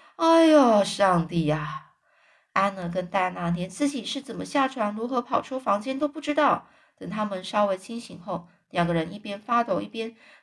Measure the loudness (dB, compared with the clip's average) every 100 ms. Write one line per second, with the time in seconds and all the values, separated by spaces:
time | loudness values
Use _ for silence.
0 | -20 0 4 6 8 8 8 6 2 2
1 | 4 4 2 0 0 0 -4 -10 -14 _
2 | _ _ _ _ _ 0 0 -2 -6 -4
3 | -2 -2 -2 -2 -2 -2 -4 -2 -2 -2
4 | -6 -8 -8 -10 -4 0 0 -2 -4 -4
5 | -4 -4 -2 -2 -2 -4 -2 -2 -2 -2
6 | -2 -2 -2 2 2 2 -4 _ _ -14
7 | -8 -4 -4 -6 -2 0 2 0 -6 -12
8 | -12 -14 -8 -8 -10 _ _ -2 0 0
9 | -2 -8 -10 -10 -2 0 0 -2 -4 -8
10 | -8 -10 -20 -10